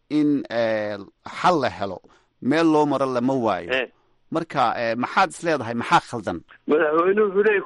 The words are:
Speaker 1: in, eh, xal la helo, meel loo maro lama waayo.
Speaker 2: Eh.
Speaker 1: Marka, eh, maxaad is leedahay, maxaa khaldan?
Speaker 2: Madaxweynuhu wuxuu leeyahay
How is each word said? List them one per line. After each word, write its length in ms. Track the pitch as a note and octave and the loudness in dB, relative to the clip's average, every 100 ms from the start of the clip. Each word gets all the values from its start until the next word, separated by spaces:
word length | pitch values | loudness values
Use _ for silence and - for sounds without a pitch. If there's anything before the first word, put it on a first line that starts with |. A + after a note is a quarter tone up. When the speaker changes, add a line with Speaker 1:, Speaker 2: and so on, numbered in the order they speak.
| _ | _
Speaker 1:
in, 320 | D3+ D3 C#3 - | 0 2 0 -2
eh, 460 | A#2 A2+ A2 G#2 G2+ G2 _ - | -2 0 0 -4 -8 -12 _ -16
xal 320 | - F3 E3+ | -2 2 2
la 100 | A#2+ | 0
helo, 300 | F#2 G2+ F2+ - _ _ _ | -4 -8 -8 -14 _ _ _
meel 240 | A#2 D3+ E3 | 0 2 4
loo 200 | D3+ D3 | 4 2
maro 200 | C3+ C3+ | 2 0
lama 280 | B2 B2 | 0 0
waayo. 360 | C3+ A2+ F2+ F2 | 0 0 -2 -2
Speaker 2:
Eh. 180 | C3 A#2+ _ _ _ _ | -4 -4 _ _ _ _
Speaker 1:
Marka, 420 | D#3 E3 D3+ A#2 G2+ | -8 -4 0 0 0
eh, 160 | A#2 A2+ | -2 -2
maxaad 340 | A#2 - F3+ | -2 0 0
is 120 | - | -2
leedahay, 320 | E3+ D3+ A2 A#2 | -2 -2 -2 -6
maxaa 240 | - E3+ | 0 0
khaldan? 400 | - A#2+ G2 F2 - - - | 0 -8 -6 -8 -12 -16 0
Speaker 2:
Madaxweynuhu 600 | D3+ D#3 D#3+ F3+ G#3 G#3 | 2 2 2 2 2 2
wuxuu 160 | F#3+ | 2
leeyahay 180 | G#3 G3+ | 2 2